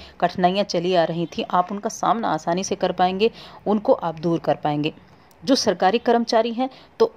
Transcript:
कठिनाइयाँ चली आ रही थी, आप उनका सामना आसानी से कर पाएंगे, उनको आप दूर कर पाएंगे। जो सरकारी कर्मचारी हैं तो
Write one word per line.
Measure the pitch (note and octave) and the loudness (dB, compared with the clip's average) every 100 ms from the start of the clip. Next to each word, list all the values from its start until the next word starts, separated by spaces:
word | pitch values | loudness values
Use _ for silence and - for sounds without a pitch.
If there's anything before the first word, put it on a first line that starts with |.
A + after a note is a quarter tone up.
| - - | -10 -2
कठिनाइयाँ | F3 - F3+ G3 G3+ | -2 2 2 2 -2
चली | F3 F3+ F3+ | -2 0 2
आ | |
रही | D#3+ E3+ E3 | 2 0 -4
थी, | - - | -6 -2
आप | F3+ F3+ | 0 0
उनका | G3+ A3 | -4 -8
सामना | - E3+ A3 G3+ | -2 -2 0 -2
आसानी | D#3 - E3+ | -2 -2 -2
से | F#3+ F#3+ | -2 -2
कर | F3+ | -2
पाएंगे, | F3+ F#3 F#3+ A3+ - - - - | 2 0 2 0 0 -16 -8 -2
उनको | G#3+ G#3 | 0 0
आप | - E3+ D#3+ | -2 -4 -4
दूर | E3+ E3 | -2 0
कर | D#3+ D3 | 0 -2
पाएंगे। | D3+ D3 D3 - - - _ _ E3 | -2 -2 -4 -6 -16 -20 _ _ 0
जो | C4+ | 0
सरकारी | A3 F3+ F#3+ A#3 | 2 2 2 2
कर्मचारी | B3 A#3 A#3 A3+ A#3 | 2 2 2 0 0
हैं | A#3 C4 - - - | -2 -6 -8 -8 0
तो | A3+ | 0